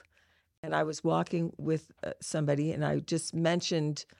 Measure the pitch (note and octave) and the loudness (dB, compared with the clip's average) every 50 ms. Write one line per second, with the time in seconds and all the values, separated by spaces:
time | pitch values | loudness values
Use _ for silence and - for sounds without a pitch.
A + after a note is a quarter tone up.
0 | - _ _ _ _ _ _ _ _ _ _ _ - D#3+ D#3+ D3+ D#3 D#3 D#3 - | -20 _ _ _ _ _ _ _ _ _ _ _ -6 -2 0 0 0 0 -2 -2
1 | - E3 D#3+ E3 E3+ - - E3+ E3 E3 - - C#3+ D3 D#3+ D#3 - - - _ | 0 2 2 2 2 0 0 0 -2 -2 -4 -4 -2 0 0 0 -2 -6 -16 _
2 | - - - - - - - D#3+ D3+ C#3+ C#3+ C#3+ D3 D#3 D#3+ D3+ D3+ D3 D3 C#3+ | -10 -10 -10 -8 -8 -4 -2 0 2 2 2 2 2 0 0 0 0 0 0 0
3 | D3+ - E3+ D#3+ - - - E3 E3 E3 E3+ F3 - - F#3 E3 D3+ D3+ D3+ C#3+ | 0 0 -2 -2 -2 -2 -2 0 2 2 2 2 2 0 0 0 0 0 -2 -4
4 | - - - - | -8 -12 -18 -20